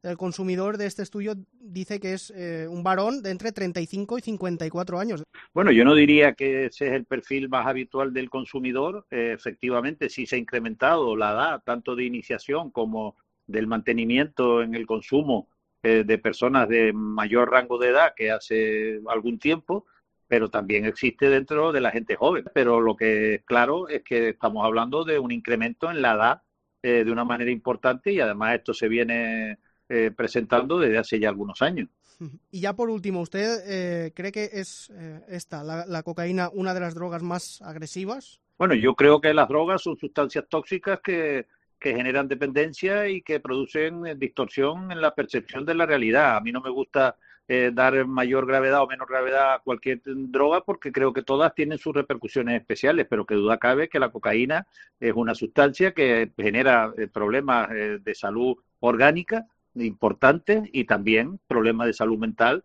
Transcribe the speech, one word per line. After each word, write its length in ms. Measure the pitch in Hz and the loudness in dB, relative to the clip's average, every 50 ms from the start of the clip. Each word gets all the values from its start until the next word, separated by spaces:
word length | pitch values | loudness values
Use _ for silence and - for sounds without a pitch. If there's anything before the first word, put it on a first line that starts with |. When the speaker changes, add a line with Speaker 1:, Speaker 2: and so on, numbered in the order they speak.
| _ | _
Speaker 1:
del 140 | 180 175 170 | -10 -8 -6
consumidor 600 | 185 180 165 - 190 185 185 180 190 202 208 185 | -6 -6 -6 -4 -4 -4 -2 -2 -2 -4 -4 -4
de 100 | 208 202 | -6 -6
este 140 | 190 - | -6 -8
estudio 340 | 202 - _ 208 202 214 214 196 185 _ _ | -10 -10 _ -8 -6 -6 -8 -8 -12 _ _
dice 480 | 247 254 220 180 190 190 - 208 202 | _ -20 -14 -10 -10 -8 -8 -8 -8
que 120 | 202 185 185 | -6 -6 -8
es, 180 | 190 - - 214 | -8 -10 -14 -14
eh, 320 | 190 180 175 165 160 160 160 | -12 -10 -8 -8 -8 -8 -8
un 140 | 170 175 175 | -8 -4 0
varón 400 | 190 190 185 196 220 262 285 220 | 0 2 2 2 0 -2 -4 -6
de 80 | 196 | -8
entre 220 | 190 185 - 233 208 | -8 -6 -8 -8 -6
treinta 260 | - 196 180 170 180 | -4 -6 -4 -4 -6
y 60 | 170 | -8
cinco 320 | 160 - 196 202 196 233 247 | -6 -6 -8 -6 -6 -6 -8
y 40 | |
cincuenta 440 | - - 220 196 185 185 175 165 165 | -6 -8 -8 -6 -4 -6 -4 -4 -6
y 40 | 160 | -6
cuatro 300 | 160 175 180 180 180 175 | -6 -6 -6 -6 -6 -6
años. 240 | 196 233 214 147 156 _ _ - - _ _ | -4 -4 -6 -8 -10 _ _ -20 -20 _ _
Speaker 2:
Bueno, 180 | - 185 202 | 2 4 6
yo 140 | 135 113 120 | 8 8 8
no 100 | 135 151 | 8 10
diría 380 | 151 147 147 151 147 147 143 117 | 8 8 8 8 8 8 6 6
que 320 | - 139 135 135 135 135 | 2 -2 0 0 0 -2
ese 220 | 120 - - 147 135 | -4 -4 -4 -4 -2
es 60 | 127 | -2
el 120 | 135 123 | -2 -4
perfil 420 | _ 135 123 - - 135 139 135 131 | _ -6 -6 -6 -4 -6 -4 -4 -2
más 180 | 127 127 117 | -2 0 0
habitual 480 | 131 131 127 127 123 _ 131 135 135 127 | 0 -2 -4 -6 -6 _ -4 -4 -2 -2
del 160 | 131 131 123 | -6 -6 -6
consumidor. 800 | - 135 127 - - 135 127 127 123 131 139 165 185 208 196 _ | -6 -8 -8 -6 -8 -6 -4 -2 -2 -2 -2 -2 -4 -8 -12 _
Eh, 220 | - 123 117 117 113 | -4 -2 -2 -2 -4
efectivamente, 760 | 104 - 120 107 _ - 123 127 120 120 139 156 151 151 - | -6 -8 -10 -10 _ -4 -2 -2 0 -2 -2 -6 -4 -6 -6
sí 160 | - - 127 | -6 -6 -8
se 100 | - - | -4 -4
ha 40 | 123 | -4
incrementado 760 | 117 - - 123 113 113 110 - - 139 165 165 147 120 110 | -4 -4 -6 -4 -4 -4 -6 0 2 2 4 4 2 0 0
la 160 | 107 107 104 | 0 0 0
edad, 320 | 107 110 135 165 156 127 _ | 0 0 -2 -2 -2 -6 _
tanto 320 | - 120 120 117 - 127 | -6 -6 -6 -4 -8 -6
de 80 | 123 127 | -4 -4
iniciación 680 | 123 120 120 - - 127 104 - - 139 160 170 131 | -4 -6 -8 -8 -8 -8 -8 -6 -4 -4 -4 -4 -6
como 440 | _ - 113 110 110 110 107 107 - _ _ _ _ _ _ _ | _ -4 -4 -4 -4 -6 -8 -8 -12 _ _ _ _ _ _ _
del 180 | 101 110 113 | -4 -4 -2
mantenimiento 960 | 110 113 113 104 - 117 117 117 113 120 127 147 156 147 - 131 123 120 117 | -2 -2 -4 -2 -2 -2 0 0 0 2 2 0 0 _ 0 2 2 4 2
en 140 | 117 113 113 | 2 -2 -4
el 100 | 117 113 | -8 -6
consumo, 600 | 110 110 110 - - - 143 151 135 127 107 - _ _ _ _ _ _ _ | -4 -4 -6 -4 0 0 0 2 2 -2 -2 -2 _ _ _ _ _ _ _
eh, 220 | _ 113 113 113 107 | _ 4 4 4 6
de 120 | 104 113 107 | 4 2 2
personas 480 | _ 117 - - - 123 135 135 120 104 | _ -2 -2 0 0 2 4 4 2 4
de 240 | 113 117 117 110 104 | 4 4 4 4 2
mayor 560 | 107 107 107 107 107 107 104 107 120 123 120 | 0 -4 -6 -4 -4 -2 0 2 2 2 6
rango 300 | 123 127 123 123 123 120 | 4 2 2 2 -2 0
de 80 | 123 123 | 2 4
edad 260 | 123 139 165 156 - | 6 6 4 4 2
que 160 | - 113 107 | 0 -2 -2
hace 680 | 110 107 - - 113 110 110 110 107 107 110 110 110 107 107 110 | -2 -2 -4 -2 -2 0 0 0 0 -2 -2 -4 -6 -8 -6 -4
algún 320 | 117 113 107 120 117 110 | -4 -4 -2 -4 -6 -2
tiempo, 460 | - 147 160 165 - _ 175 202 - _ _ _ _ _ _ _ _ _ | 0 0 0 0 -2 _ -6 -6 -6 _ _ _ _ _ _ _ _ _
pero 220 | 120 117 110 104 | 2 2 2 2
también 360 | - 110 101 95 104 104 104 | -2 -4 -2 0 0 0 0
existe 440 | 110 107 - - 127 - _ 143 139 | 0 -4 0 -2 -2 0 _ 4 4
dentro 420 | 139 135 135 - 151 151 156 165 | 4 4 2 0 0 0 2 2
de 100 | 156 139 | 2 2
la 80 | 127 117 | 0 0
gente 260 | - 117 113 - 107 | 0 -2 -4 -4 -4
joven. 280 | - 117 147 180 151 - - _ | 0 2 2 2 0 -4 -2 _
Pero 280 | 147 131 120 120 117 | 2 4 4 4 4
lo 140 | 113 113 104 | 4 2 0
que 400 | - 113 110 110 107 107 107 107 | 2 2 2 2 2 2 0 -2
es 80 | 101 _ | -2 _
claro 420 | - 127 120 120 127 143 175 185 160 | 0 2 2 4 4 2 -4 -4 -6
es 160 | 151 135 - | -8 -8 -6
que 260 | - 123 117 117 113 | -2 -2 0 0 0
estamos 360 | 107 _ - 113 107 110 104 | -2 _ -4 -4 -2 0 0
hablando 380 | 110 110 113 117 123 131 151 165 | 0 2 0 -2 0 -2 -4 -2
de 140 | 160 156 147 | 0 0 -2
un 140 | 131 123 | 0 -2
incremento 580 | 120 120 110 - 120 113 113 120 117 _ - 165 | -6 -6 -2 -2 -2 0 0 -4 -4 _ -6 -6
en 140 | 170 156 135 | -4 0 2
la 100 | 123 113 | 2 4
edad, 280 | 107 110 117 135 - _ _ _ _ _ _ _ _ - | 4 4 2 2 0 _ _ _ _ _ _ _ _ 0
eh, 200 | 123 120 120 110 | 2 2 4 4
de 80 | 110 | 2
una 140 | 117 117 120 | 0 -2 -2
manera 240 | 120 120 120 120 120 | -4 -2 -4 -2 -4
importante 640 | 123 113 _ 131 123 110 - 127 127 127 _ 202 202 | -4 -4 _ -4 -4 0 0 0 0 0 _ -4 0
y 60 | 185 | 0
además 360 | 135 110 104 104 107 110 120 | 0 -2 -2 -2 -2 -2 -2
esto 180 | 131 _ - 117 | -2 _ -6 -6
se 140 | - - 110 | -2 -2 -2
viene, 680 | 113 120 120 113 117 117 117 113 113 113 110 110 107 _ _ _ _ _ _ _ | 0 0 0 0 -2 -4 -4 -4 -4 -6 -6 -8 -10 _ _ _ _ _ _ _
eh, 220 | 127 117 113 113 101 | -2 0 0 0 0
presentando 640 | - 120 110 - 123 117 104 - 120 123 135 165 180 | -2 -6 -2 -2 -2 -2 2 2 2 2 2 0 0
desde 200 | 165 127 107 110 | 2 2 2 0
hace 200 | 107 - - 110 | 0 0 -2 0
ya 100 | 107 107 | 0 0
algunos 320 | 101 98 101 101 92 - 131 | -2 -2 -8 -10 -4 -2 -2
años. 260 | 151 185 165 110 - _ _ _ _ _ _ | -2 0 -4 -8 -10 _ _ _ _ _ _
Speaker 1:
<laughs> 320 | 170 151 131 - _ _ | -16 -16 -16 -18 _ _
Y 100 | - 185 | -12 -8
ya 120 | 175 196 196 | -6 -6 -4
por 160 | 196 240 233 | -4 -4 -4
último, 320 | 226 214 180 202 185 175 | -4 -6 -6 -6 -4 -4
¿usted, 420 | 170 165 - 196 208 220 233 226 180 | -6 -6 -6 -4 -2 -2 -4 -4 -6
eh, 460 | 196 196 185 180 180 175 170 165 160 _ | -8 -8 -6 -6 -4 -4 -6 -6 -8 _
cree 180 | - 180 196 | -10 -12 -10
que 180 | 196 214 214 208 214 | -8 -8 -8 -8 -8
es, 380 | 202 190 - - - - - 214 | -10 -10 -10 -14 -20 -20 -20 -20
eh, 280 | 190 165 160 156 156 - - | -18 -18 -18 -18 -18 -18 -14
esta, 360 | 190 175 - _ - 151 143 | -14 -14 -14 _ -14 -14 -12
la, 220 | 156 160 165 170 190 | -10 -10 -10 -8 -8
la 160 | 180 160 160 | -8 -8 -8
cocaína, 460 | - 165 170 170 175 185 185 180 175 - | -8 -8 -6 -4 -2 -2 -2 -2 -4 -4
una 200 | 202 185 190 180 | -6 -6 -4 -4
de 80 | 185 | -4
las 120 | 180 170 165 | -6 -8 -8
drogas 300 | 165 175 180 170 170 165 | -8 -10 -8 -8 -8 -6
más 380 | 175 170 180 - - - - 208 | -6 -6 -8 -8 -12 -16 -18 -18
agresivas? 760 | 185 156 160 160 151 - 180 190 190 233 277 262 - _ _ _ _ _ _ | -16 -16 -14 -14 -14 -10 -10 -8 -8 -8 -10 -12 -18 _ _ _ _ _ _
Speaker 2:
Bueno, 160 | 175 185 160 | 0 2 2
yo 180 | 117 107 131 127 | 4 4 2 2
creo 260 | - 139 147 147 151 | 6 8 8 8 8
que 140 | 147 156 151 | 6 4 4
las 140 | 151 143 - | 4 4 4
drogas 340 | 135 151 160 170 190 185 | 4 0 0 0 -2 -2
son 160 | - 175 156 - | -2 -6 -8 -6
sustancias 480 | - 139 - - 147 131 - 151 135 _ | -8 -8 -2 -2 -2 0 -2 -6 -6 _
tóxicas 520 | - 160 147 - 196 180 - 196 196 185 | -4 -4 -4 -4 -8 -6 -2 -4 -4 -4
que, 460 | _ - 185 170 160 151 143 135 117 _ _ _ _ _ _ _ | _ -4 -4 -2 -2 -2 -2 -4 -6 _ _ _ _ _ _ _
que 160 | - 147 120 | -4 -2 -2
generan 320 | 120 123 131 127 139 139 135 | 0 -2 0 0 -2 0 -2
dependencia 800 | 135 123 143 139 131 143 147 160 147 - - 190 196 208 208 202 | -2 -4 -4 -2 0 0 0 0 -2 -4 -2 -2 0 0 -2 -2
y 140 | 190 185 | -4 -6
que 180 | - - 156 147 | -4 -4 -4 -4
producen, 640 | 143 - 127 135 135 127 - 156 156 160 165 170 170 | -4 -4 -4 -4 -4 -4 -2 -2 -2 -2 -4 -6 -10
eh, 100 | 170 156 | -10 -8
distorsión 760 | 139 135 131 _ - 131 107 - - 135 143 160 180 185 190 | -6 -6 -6 _ -4 -6 -4 0 0 0 0 0 -4 -8 -10
en 100 | 180 165 | -6 0
la 140 | 160 151 - | 0 0 0
percepción 500 | - 135 - - 131 - - - 127 143 | 0 -6 -4 -4 -6 -6 -6 -10 -10 -4
de 100 | 147 165 | -4 0
la 100 | 165 170 | 0 2
realidad. 500 | 156 151 139 117 110 113 139 151 139 117 107 | 2 2 2 2 2 4 4 4 4 4 2
A 40 | |
mí 100 | 104 117 | -2 -4
no 80 | 120 127 | -6 -6
me 80 | 131 131 | -6 -6
gusta, 460 | 127 131 131 _ - 139 135 127 - _ _ _ - _ _ _ | -6 -6 -6 _ 2 2 2 2 2 _ _ _ -20 _ _ _
eh, 240 | 127 127 123 123 123 | 0 2 2 2 2
dar 320 | 120 127 131 131 135 131 | 4 4 4 4 4 0
mayor 400 | 127 131 127 127 123 127 135 131 | 0 0 -2 0 2 2 0 0
gravedad 380 | 127 135 135 131 135 135 143 139 | 2 2 2 4 4 4 4 2
o 40 | 135 | 2
menos 200 | 131 131 131 131 | 0 -8 -8 -4
gravedad 480 | 131 131 127 131 131 135 139 135 135 | -2 -2 0 0 2 2 4 4 2
a 40 | 127 | 0
cualquier 420 | _ 131 123 117 - 135 131 120 _ | _ -4 -4 -4 -2 -4 -4 -4 _
droga 560 | 139 135 135 135 127 127 135 139 147 165 180 | -10 -8 -8 -8 -4 2 2 4 4 4 2
porque 300 | 180 - 196 - - 143 | 0 -2 -6 -6 -6 -6
creo 220 | 123 135 131 135 117 | -2 2 0 2 0
que 100 | 131 120 | -2 -4
todas 320 | - 135 139 156 165 - | -2 2 2 2 2 2
tienen 220 | - 156 147 156 151 | 0 -4 -4 -4 -6
sus 160 | - 160 143 | -6 -4 -2
repercusiones 640 | 143 139 - 139 120 - - - 139 123 120 120 117 | -2 -2 -2 -4 -6 -6 -4 -4 -2 0 0 -2 -2
especiales, 480 | - _ 110 - - 135 156 170 143 - | -2 _ -6 0 2 2 2 2 2 0
pero 160 | - 107 101 | 0 -4 -2
que 80 | - 107 | 0 0
duda 240 | 104 101 104 113 113 | 0 2 2 0 2
cabe 300 | - 120 127 139 156 160 | 2 2 2 2 0 -2
que 80 | - 151 | 0 0
la 100 | 135 120 | 0 0
cocaína 580 | - 110 - 107 107 110 123 131 156 165 196 _ _ _ - _ _ _ | -2 -4 -2 0 0 2 2 0 0 -4 -4 _ _ _ -20 _ _ _
es 140 | - 120 107 | -2 -2 0
una 180 | 113 117 113 113 | 0 0 -2 -2
sustancia 600 | - 117 107 _ - 143 143 135 - 185 190 185 | -4 -6 -4 _ 4 4 4 4 2 0 0 2
que 380 | - 147 131 120 113 113 107 _ - | 2 2 4 4 2 2 -2 _ -2
genera, 560 | 95 104 101 117 131 135 127 117 113 110 104 - | -2 0 2 2 4 6 6 4 4 2 -2 -6
eh, 100 | 110 98 | -8 -6
problemas, 640 | _ 110 104 104 110 135 139 139 127 120 110 98 | _ -4 -2 0 0 0 0 2 0 0 0 -2
eh, 260 | 113 107 107 107 104 101 98 | -4 -4 -4 -4 -4 -6 -6
de 100 | - 101 | -8 -8
salud 440 | - - 101 101 113 123 127 123 _ _ _ _ _ | -6 -6 -6 -4 -2 -2 -2 -2 _ _ _ _ _
orgánica 640 | - 120 120 113 131 143 156 170 180 - 220 226 226 _ _ _ _ _ _ | 0 0 2 6 6 6 6 4 -2 -4 -4 -4 -4 _ _ _ _ _ _
importantes 920 | 120 120 117 104 - - - 196 - - 131 147 170 _ - 208 214 214 208 - | -6 -6 -6 -4 0 0 0 0 4 4 4 4 4 _ 0 0 0 0 -4 -4
y 100 | 139 120 | -6 0
también 560 | - 117 101 101 107 110 110 120 147 196 98 _ _ | 0 0 0 2 2 2 2 2 0 -6 -14 _ _
problemas 400 | 127 120 110 113 117 113 120 120 | 0 2 2 2 2 2 0 -2
de 60 | 110 | -2
salud 260 | - 113 110 113 107 | 0 0 -2 0 -2
mental 440 | 113 113 104 - 117 120 135 180 - | -2 -6 0 2 2 2 2 0 -4